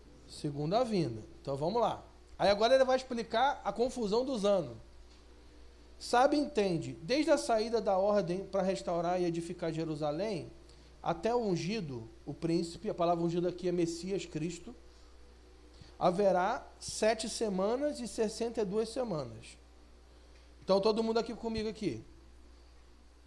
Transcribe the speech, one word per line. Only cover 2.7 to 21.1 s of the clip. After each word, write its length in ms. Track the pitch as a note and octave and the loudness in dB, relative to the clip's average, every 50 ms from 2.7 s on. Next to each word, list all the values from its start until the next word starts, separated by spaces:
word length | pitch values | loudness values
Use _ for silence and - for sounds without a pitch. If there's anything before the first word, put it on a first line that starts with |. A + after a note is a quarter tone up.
| C4 | 6
ele 100 | C4+ C4 | 6 6
vai 100 | B3+ B3+ | 6 4
explicar 680 | C4 B3+ - B3+ A#3 A3+ - - A3 B3+ C#4+ C#4+ - - | 2 0 -2 -4 -6 -4 -2 0 2 2 2 2 0 -4
a 80 | G3 G3 | -4 0
confusão 500 | G#3+ A#3+ C4 B3 B3+ A3+ G3 G3 A#3 C4 | 0 0 0 0 -2 -2 0 2 2 2
dos 220 | C#4 C4+ A3 F#3+ | 0 -2 0 2
anos. 320 | G#3 G3+ F#3+ D#3 C3 A2+ A2 - - - - - - - - - - - - - - - - - - - - - - - - | 4 4 4 2 -2 -8 -14 -16 -20 -20 -20 -20 -20 -20 -20 -20 -20 -20 -20 -20 -20 -20 -20 -20 -20 -20 -20 -20 -20 -18 -14
Sabe, 400 | - - - A#3+ C4 D4 D4 D4 | -4 2 4 6 6 6 6 4
entende, 600 | C#4+ A3 - A3 G3+ G3 F3 D#3 C3 C3 C3+ - | 2 0 0 0 0 2 0 0 -2 -6 -10 -10
desde 280 | - D#3+ A#3+ D4+ D4 D#4+ | -4 0 0 2 4 4
a 80 | D4 C4 | 4 2
saída 440 | - - A#3 A3 G#3+ A#3 A#3 A3+ | 4 2 0 0 0 0 0 0
da 160 | G3 G#3+ G3 F#3 | 2 2 2 4
ordem 480 | F#3+ G#3 G3+ G#3 F#3+ D#3+ F3 G3 F#3+ | 4 4 4 2 2 2 -2 -4 -4
pra 160 | - - G3 | -4 -2 0
restaurar 580 | F#3 F#3+ F#3+ F#3+ - F#3+ F3 E3+ E3+ E3+ F3+ F#3 | 0 0 0 -2 -2 -2 -2 0 0 0 0 0
e 60 | F3 | 0
edificar 480 | E3+ E3 E3+ E3+ - F3+ E3+ E3+ E3 D#3 | 0 0 -2 -4 -6 -8 -4 -4 -4 -2
Jerusalém, 760 | D#3 E3 D#3+ D#3 D3 D3+ D3 D3 D#3 G3 A3+ G#3 D#3 B2+ B2+ - - - - - - - - - - - | -2 -4 -4 -4 -2 -2 -2 -2 -2 -2 -2 -4 -4 -6 -8 -14 -18 -20 -20 -20 -20 -20 -20 -20 -8 -4
até 320 | - E3+ E3+ - A3 A#3+ | -4 -4 0 0 0 0
o 40 | B3 | 2
ungido, 680 | A#3 G#3 F3+ D3+ C#3 E3+ A3 A3+ F3 C#3+ B2+ A#2 A2 - - - - | 2 0 0 0 0 -2 -2 -2 -4 -4 -8 -10 -10 -12 -16 -14 -12
o 80 | C#3+ C#3+ | -12 -10
príncipe, 560 | - - E3 E3 E3+ E3+ E3 - - - G#3 | -4 -2 0 2 2 0 -2 -6 -8 -6 -6
a 40 | F3 | -2
palavra 300 | - E3+ E3+ F3 E3+ E3+ | 0 2 2 2 2 2
ungido 240 | E3+ E3 F3 E3+ F3+ | 0 0 2 0 0
aqui 180 | E3+ - F3+ F3 | -2 -2 -2 -2
é 40 | |
Messias, 540 | F3 F3 E3+ E3 E3+ - - F#3 G3 F#3 - | 2 2 0 0 -2 -6 -6 -4 -4 -4 -4
Cristo, 480 | - - A3+ F#3+ F3 E3+ - - A#3 B3 - - - - - - - - - - - - - - - - - - - - - - - - - | -6 -6 -4 -4 -4 -6 -8 -12 -16 -18 -18 -20 -20 -20 -20 -20 -20 -20 -20 -20 -20 -20 -20 -20 -20 -20 -20 -20 -20 -20 -20 -20 -20 -6 2
haverá 680 | D3 F3 F3+ F#3 G#3 G3 F#3+ F#3 F3+ G3+ A#3+ - - - - - | 2 2 4 4 4 4 4 4 2 2 0 -2 -6 -12 -18 -14
sete 480 | - - - - G#3+ G#3+ A#3 A3+ - A3 | -12 -10 -4 0 2 2 2 2 -2 -6
semanas 720 | - - A#3 G#3+ F#3+ F#3 F#3+ G#3 A#3+ C4+ D4 D4+ B3+ A#3 | -4 -2 -2 -2 0 0 0 0 0 0 0 -2 -2 -4
e 80 | B3 G#3+ | -8 -8
sessenta 540 | - - A3 G#3 G#3+ - A3+ A#3+ A3+ A#3+ | -2 -2 -2 -2 -2 -4 -6 -4 -2 -2
e 40 | G#3+ | -4
duas 220 | F#3 F#3+ G#3+ A3+ A3 | -2 0 -2 -2 -2
semanas. 680 | - C4+ B3 A3+ F3+ D3+ C3+ A#2+ A2+ A2+ - - - - - - - - - - - - - - - - - - - - - - - - - | -4 -4 -4 -4 -4 -6 -6 -8 -10 -14 -16 -18 -20 -20 -20 -20 -20 -20 -20 -20 -20 -20 -20 -20 -20 -20 -20 -20 -20 -20 -20 -20 -20 -14 0
Então, 160 | - F#3 G3 | 2 2 4
todo 240 | G3 A3 G#3+ A3 A3+ | 4 2 2 2 0
mundo 160 | A3+ | 0